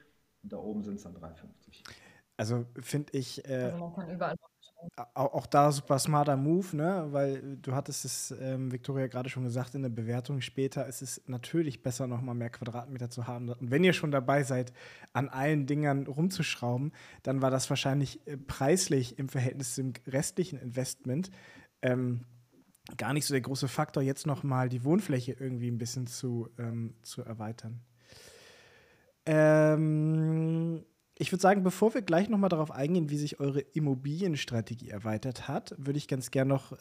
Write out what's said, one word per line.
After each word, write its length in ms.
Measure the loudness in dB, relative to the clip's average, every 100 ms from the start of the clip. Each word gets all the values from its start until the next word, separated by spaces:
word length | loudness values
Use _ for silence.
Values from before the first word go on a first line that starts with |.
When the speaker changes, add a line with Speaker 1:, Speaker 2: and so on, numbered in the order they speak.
| _ _ _ _
Speaker 1:
und 100 | -12
da 40 | -10
oben 220 | -6 -6
sind's 220 | -6 -8
dann 100 | -12
drei 200 | -14 -16
fünfzig. 500 | -16 -20 -20 -20 -20 -20 -20 -20 -20 _ -6
Speaker 2:
Also 280 | 0 0 -2 -10
find 340 | -4 -4 -2
ich, 320 | -4 -4 -10 -6
äh, 40 | -2
Speaker 3:
Also 140 | -2 -4
man 140 | -6
kann 140 | -8 -10
überall 260 | -6 -4
noch 140 | -6 -12 _
schauen. 480 | -20 -18 -14 -12 -8
Speaker 2:
au-, 240 | -2 0 -2
auch 80 |
da 260 | 4 6 6
super 260 | 4 2 2
smarter 360 | 4 4 4
Move, 400 | 4 4 2 0
ne? 320 | -2 0 0 -2
Weil 440 | 0 0 0 -8 -8
du 120 | -4
hattest 300 | -2 -2 -8
es, 320 | -6 -6 -8 -6
ähm, 320 | -4 -4 -4
Victoria, 340 | -4 -4 -2 -2
gerade 220 | -4 -4
schon 160 | -4
gesagt 280 | -2 -2 -4
in 100 | -4
der 60 | -4
Bewertung 520 | -4 -2 -4 -2 -4
später, 440 | -4 -2 -2 -2
es 160 | -6 -8
ist 280 | -10 -10 -8
natürlich 520 | -10 -2 0 0 -4
besser, 260 | -6 -4 -4
noch 140 | -4
mal 120 | -4
mehr 160 | -4 -6
Quadratmeter 600 | -6 -8 -8 -10 -8 -6
zu 160 | -6
haben. 220 | -6 -6 -6
Und 240 | -6 2
wenn 140 | 6
ihr 80 | 6
schon 180 | 6 2
dabei 320 | 2 4 2
seid, 300 | 4 0 -2 -10 -20 -20 -4
an 160 | -2 -2
allen 360 | 0 2 2
Dingern 420 | 2 2 2 2 0
rumzuschrauben, 840 | 0 0 0 -2 -2 0 0 -2 -6 -18 -8
dann 180 | -2 2
war 100 | 4
das 180 | 2 2
wahrscheinlich, 580 | 0 2 2 0 -4 -10
äh, 80 |
preislich 840 | -10 -10 0 4 4 4 2 0 -4
im 120 | -4
Verhältnis 460 | 0 -2 -2 -6
zum 180 | -4 -4 -6
restlichen 540 | -4 -2 -2 -2 -4 -6
Investment, 720 | -6 -4 -6 -6 -4 -4 -4 -10 -20 -20 -20 _
ähm, 440 | 0 0 0 -2 -6 -20 _ _ _ _ -16 -6
gar 160 | -2
nicht 120 | 0 2
so 60 |
der 80 | 0
große 280 | 0 -2 -2
Faktor, 340 | -2 0 0
jetzt 240 | 0 0 -2
noch 160 | -2
mal 240 | 0 2 2
die 160 | 0
Wohnfläche 480 | 2 2 2 -2 -2 -6
irgendwie 320 | -6 -4 -2
ein 60 | -2
bisschen 280 | -4 -6
zu, 440 | -6 -6 -4 -4 -6 -6
ähm, 360 | -6 -4 -6 -10
zu 220 | -14 -12
erweitern. 560 | -10 -8 -8 -8 -12 -12 -16 _ _ -20 -20 -20 -20 -20 -20 -20 _ _ _ _
Ähm, 1600 | 2 6 8 8 8 6 4 4 4 4 4 2 2 2 0 -4 -10 _ _ -4
ich 140 | -2
würd 100 | 4
sagen, 220 | 6 6
bevor 300 | 4 4 2
wir 80 | 4
gleich 280 | 2 4 4
noch 80 | 4
mal 120 | 4
darauf 220 | 2 0
eingehen, 380 | 0 2 2 2
wie 80 | 0
sich 220 | -2 -2
eure 220 | 0 0
Immobilienstrategie 1300 | -2 0 2 0 -2 -2 0 -2 -2 -4 -4 -8 -10
erweitert 580 | -6 -4 -2 -4 -6 -6
hat, 260 | -6 -6 -6
würd 180 | -4 -4
ich 100 | -2
ganz 220 | -4 0
gern 200 | 2 4
noch, 240 | 2 -2 -6